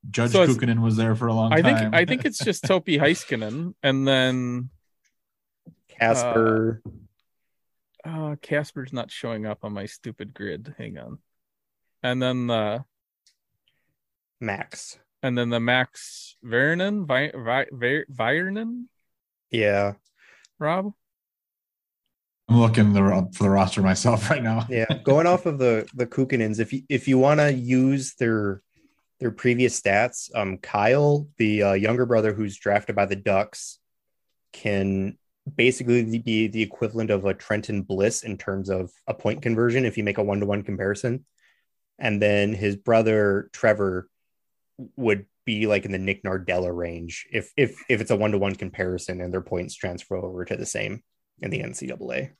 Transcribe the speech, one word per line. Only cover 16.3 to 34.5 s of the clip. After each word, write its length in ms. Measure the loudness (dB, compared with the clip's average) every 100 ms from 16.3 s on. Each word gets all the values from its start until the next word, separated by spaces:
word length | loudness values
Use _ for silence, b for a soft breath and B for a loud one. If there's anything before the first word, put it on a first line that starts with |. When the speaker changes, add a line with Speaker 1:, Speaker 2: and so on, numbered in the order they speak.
| _
Speaker 2:
Vernon, 640 | -2 0 2 0 -2 -2 0
Vi-, 260 | 0 0 -6
Vi-, 300 | -2 -2 -2
Ver-, 340 | -2 -2 -2 -4
Viernen? 760 | -2 0 0 -2 -6 -6 -8 -12 _ _ _ _ _ _
Speaker 3:
Yeah. 420 | 0 2 2 0 -4 _ b b b b _
Speaker 2:
Rob? 360 | -4 -2 -6 -10 _ _ _ _ _ _ _ _ _ _ _ _ _ _ 4
Speaker 1:
I'm 120 | 6
looking 340 | 6 6 6
the, 100 | 6
ro-, 260 | 4 4 0
for 100 | 0
the 60 | 2
roster 320 | 4 2 2
myself 480 | 2 4 2 2 2
<laughs> 0 |
right 140 | 0
now. 220 | 0 -2 -2
Speaker 3:
Yeah, 160 | -2 0 0
going 240 | 4 4 6
off 180 | 2 0
of 120 | 2
the, 280 | 2 2 -2
the 120 | -4 -4
Kukkonens, 520 | -2 0 0 0 0
if 120 | -2
you, 120 | -4 -2
if 220 | -2 2
you 80 | 4
wanna 320 | 6 6 4
use 680 | 0 0 2 4 2 -4 -2
their, 460 | 0 2 -2 -4 _ _ _ _ _ _
their 120 | -6
previous 500 | 0 0 2 2 2
stats, 520 | 0 2 0 -4 -8
um, 260 | -4 -4 -6
Kyle, 680 | -4 0 2 4 4 2 -2 _
the, 260 | 0 2
uh, 100 | 2
younger 320 | 2 0 0 2
brother 280 | 2 2
who's 240 | -2 -6 -4
drafted 380 | -2 0 0 -2
by 100 | -2
the 120 | -2
Ducks, 600 | 0 0 0 -8 -18 -18 _ _ _ _ _ _ _